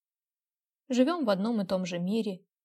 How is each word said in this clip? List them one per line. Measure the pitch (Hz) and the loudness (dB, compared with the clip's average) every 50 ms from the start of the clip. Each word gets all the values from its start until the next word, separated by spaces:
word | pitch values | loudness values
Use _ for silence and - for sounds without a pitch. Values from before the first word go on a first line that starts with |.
| _ _ _ _ _ _ _ _ _ _ _ _ _ _ _ _ _ - | _ _ _ _ _ _ _ _ _ _ _ _ _ _ _ _ _ -2
Живём | 254 240 254 302 349 349 277 | 2 4 4 4 2 0 2
в | 214 | 2
одном | 196 180 202 233 240 208 | 2 2 0 0 0 -2
и | 190 | -2
том | 175 196 185 185 | -2 -2 -2 -2
же | 175 180 175 | -4 -4 -4
мире | 175 185 214 226 214 214 180 175 - _ _ _ | -2 -2 0 0 -2 -2 -6 -8 -12 _ _ _